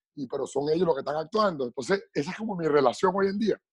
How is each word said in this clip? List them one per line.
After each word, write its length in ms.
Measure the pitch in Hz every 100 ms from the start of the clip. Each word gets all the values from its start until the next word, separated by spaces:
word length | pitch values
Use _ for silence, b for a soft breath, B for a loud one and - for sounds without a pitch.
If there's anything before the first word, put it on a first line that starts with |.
| _ -
y, 100 | 123
pero 200 | 143 123
son 220 | 135 147
ellos 160 | 160 180
los 100 | 139
que 60 |
están 160 | 131 151
actuando. 480 | 156 214 208 156 123
Entonces, 400 | 123 120 196 -
esa 180 | - 143
es 60 | 180
como 180 | 214 185
mi 100 | 160
relación 480 | 147 127 117 185
hoy 140 | 190 196
en 100 | 202
día, 240 | 208 - _